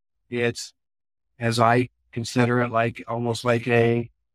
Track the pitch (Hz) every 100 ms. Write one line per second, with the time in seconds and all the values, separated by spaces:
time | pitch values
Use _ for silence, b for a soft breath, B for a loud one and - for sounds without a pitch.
0 | _ _ - 120 120 - - _ _ _
1 | _ _ _ - 117 117 113 120 120 _
2 | _ - 113 127 120 123 120 113 117 117
3 | - 117 120 113 123 117 117 117 117 117
4 | 120 _ _